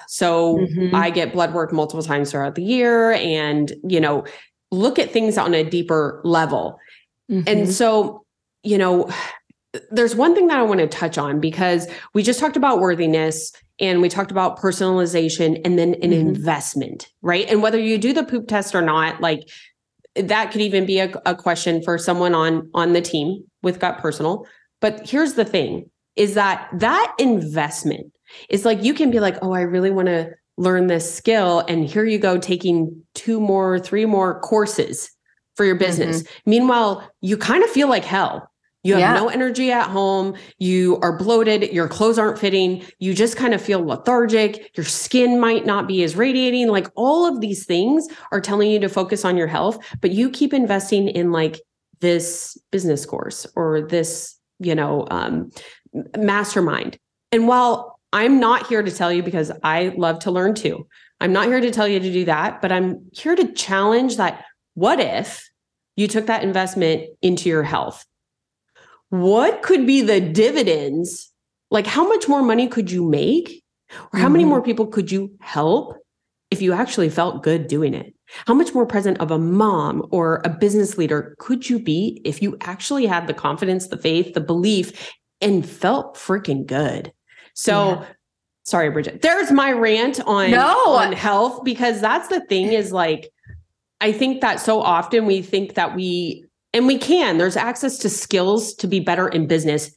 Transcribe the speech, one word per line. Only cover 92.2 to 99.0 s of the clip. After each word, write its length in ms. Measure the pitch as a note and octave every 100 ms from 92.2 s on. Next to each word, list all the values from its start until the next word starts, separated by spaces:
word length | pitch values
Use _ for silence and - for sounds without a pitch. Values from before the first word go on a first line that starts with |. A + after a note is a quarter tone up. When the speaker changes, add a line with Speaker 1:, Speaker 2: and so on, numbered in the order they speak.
| -
Speaker 1:
the 120 | F#4
thing 320 | - F#3+ G3+
is, 200 | A3 F#3
like, 360 | F#3 E3 D#3 - _ - - - _ _ _
I 100 | G#3+
think 280 | G#3+ C4 C4
that 180 | A#3 -
so 220 | - A3
often 460 | - E3+ - A#3 G#3+
we 160 | F#3+
think 320 | F3+ G3 G3
that 200 | F#3+ F3
we, 520 | F#3 F#3 F3 E3+ - - _ _
and 140 | A#3 B3+
we 100 | C4+
can, 400 | C4+ F4+ A#3+ E3
there's 200 | F#3 -
access 420 | - - C4 -
to 100 | G#3
skills 640 | - - F#3 F#3 G#3+ A3 -
to 100 | F#3
be 120 |
better 300 | F#3+